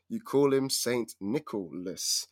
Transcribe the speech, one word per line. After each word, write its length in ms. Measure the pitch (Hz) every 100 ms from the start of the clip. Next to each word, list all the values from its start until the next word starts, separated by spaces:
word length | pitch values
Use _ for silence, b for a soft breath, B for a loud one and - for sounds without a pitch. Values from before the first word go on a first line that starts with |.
| -
You 120 | 113
call 320 | - 139 143
him 180 | 135 135
Saint 440 | - 120 123 113 -
Nicholas 1040 | 98 143 - 107 85 80 90 80 - - -